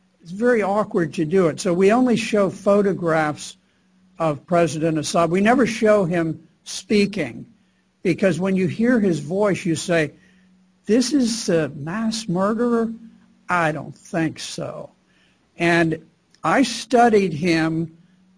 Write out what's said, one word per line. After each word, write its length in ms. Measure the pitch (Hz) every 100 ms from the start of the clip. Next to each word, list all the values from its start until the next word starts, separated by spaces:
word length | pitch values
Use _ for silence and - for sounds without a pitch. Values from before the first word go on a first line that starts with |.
| _ _
It's 100 | 165
very 320 | 196 240 233
awkward 520 | 190 208 208 196 156
to 100 | -
do 240 | 156 190 165
it. 100 | 135
So 120 | 185
we 180 | 175 196
only 260 | 240 254 226
show 340 | - 208 190
photographs 1040 | - 208 202 196 175 170 160 151 - - - _ _ _ _ _ -
of 280 | 160 139 -
President 520 | 175 170 151 165 156
Assad. 320 | 143 170 170
We 100 | 185
never 260 | 208 262 220
show 380 | - 214 208
him 420 | 170 175 160 156 - _
speaking, 840 | - - - 208 202 202 127 113 - _ _ _ _ _
because 360 | 190 160 196 156
when 160 | 190
you 120 | 190 180
hear 320 | 131 233 240
his 200 | 196 151
voice, 440 | 143 190 208 170
you 100 | -
say, 380 | 156 - 165 147 - _ _ _ _ _ _ -
"This 260 | 233 240
is 360 | 285 226 233 -
a 200 | 165 143
mass 580 | 147 151 214 226 220 -
murderer? 640 | 175 202 226 240 233 226 - - - _ _ -
I 240 | 180 160
don't 240 | 151 147 -
think 420 | - 170 160 -
so." 520 | - - 143 - - _ _ _ _ _ _ -
And 480 | 170 170 165 160 - _ _ _
I 200 | 160 214
studied 680 | 269 - - 233 240 214 190
him, 640 | 139 180 160 160 160 165 - _ _ _